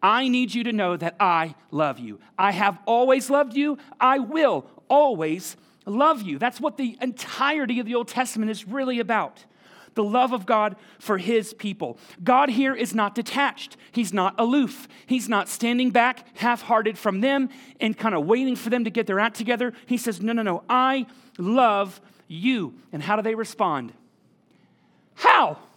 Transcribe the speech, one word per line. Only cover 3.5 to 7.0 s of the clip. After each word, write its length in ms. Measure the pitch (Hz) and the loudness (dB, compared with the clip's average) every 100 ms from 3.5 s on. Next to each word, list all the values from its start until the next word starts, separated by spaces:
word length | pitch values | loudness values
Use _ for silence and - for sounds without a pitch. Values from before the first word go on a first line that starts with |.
| 240 | 0
you. 220 | 294 285 - - | -2 -2 -10 0
I 200 | 254 277 | 2 2
will 480 | 226 311 294 165 - - _ | 0 2 2 2 -6 -20 _
always 680 | 277 294 208 160 170 180 - _ _ - | 4 4 2 -2 -4 -8 -16 _ _ -8
love 340 | 208 294 311 | 0 2 2
you." 180 | 196 147 | -4 -2
That's 220 | 240 240 | -4 -2
what 160 | 302 294 | -6 -4
the 220 | 254 226 | -6 -4